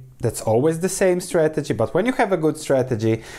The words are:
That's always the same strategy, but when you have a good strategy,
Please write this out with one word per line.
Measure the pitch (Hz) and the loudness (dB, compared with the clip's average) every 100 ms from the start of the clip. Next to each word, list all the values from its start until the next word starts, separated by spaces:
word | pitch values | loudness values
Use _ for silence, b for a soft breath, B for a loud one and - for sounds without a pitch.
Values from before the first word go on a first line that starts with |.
| - - | -16 -6
That's | 117 - | -4 -2
always | - 113 156 165 | 0 2 2 0
the | 180 | -2
same | - 185 180 | 0 2 2
strategy, | 180 175 156 156 143 | 0 2 2 0 -2
but | 131 139 | -2 0
when | 165 233 | 0 0
you | |
have | 262 214 | 0 0
a | 180 | 2
good | 156 - | 0 -2
strategy, | - 135 131 113 110 110 B | 0 0 0 0 0 0 B